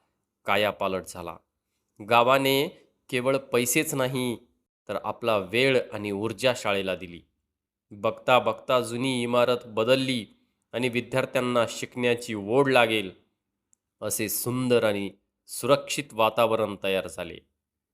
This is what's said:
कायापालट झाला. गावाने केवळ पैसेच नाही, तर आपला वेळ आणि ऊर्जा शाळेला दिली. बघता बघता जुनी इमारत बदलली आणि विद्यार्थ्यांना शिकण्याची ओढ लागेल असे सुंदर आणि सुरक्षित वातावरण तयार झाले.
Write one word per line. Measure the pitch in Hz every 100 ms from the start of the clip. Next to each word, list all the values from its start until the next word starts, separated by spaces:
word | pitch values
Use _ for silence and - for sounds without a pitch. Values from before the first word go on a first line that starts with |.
| _ _ _ _
कायापालट | - 101 104 98 98 92 92
झाला. | 90 85 85 _ _ _ _ _ - 104
गावाने | 117 120 135 135 135 160 - _ _ -
केवळ | 127 123 135
पैसेच | - 120 123 156 151
नाही, | 143 127 135 123 110 _ _ _ _ -
तर | 101
आपला | 104 - 117 107
वेळ | 90 113 135 127 -
आणि | 107 104
ऊर्जा | 98 113 98 127 123
शाळेला | 110 101 95
दिली. | 92 92 85 _ _ _ _ _ _ -
बघता | 107 110 110 - 127
बघता | 110 110 - 127
जुनी | 113 120 135 127
इमारत | 120 123 120 120 117
बदलली | 107 113 135 131 127 98 _ _ _ _
आणि | 117 127
विद्यार्थ्यांना | 120 113 131 127 131 123 123 110
शिकण्याची | - 120 - 123 120 120
ओढ | 107 101 127 139
लागेल | 127 117 110 95 87 _ _ _ _ _ _ _ -
असे | 107 101 107
सुंदर | - 127 127 127 120
आणि | 107 101 98 - _ _ -
सुरक्षित | - 120 139 - - 143
वातावरण | 110 110 123 113 110 104 98
तयार | 98 95 90
झाले. | - 85 85 _ _ _ _ _